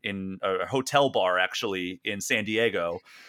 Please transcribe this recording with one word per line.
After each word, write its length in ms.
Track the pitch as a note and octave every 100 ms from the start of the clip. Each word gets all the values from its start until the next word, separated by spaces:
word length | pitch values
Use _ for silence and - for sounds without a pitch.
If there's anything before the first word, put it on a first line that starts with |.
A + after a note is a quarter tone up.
in 360 | G#2 G2 F#2+ F#2+
a 240 | G2 F#2 F2+
hotel 420 | C3 C3 C#3+ C#3
bar, 280 | A#2 F#2 F2+
actually, 600 | F#2 - A2 F#2+ F2+ F#2
in 160 | - G2+
San 240 | - A#2
Diego, 540 | G#2+ G#2+ A#2 F#2+ E2+ F2 - -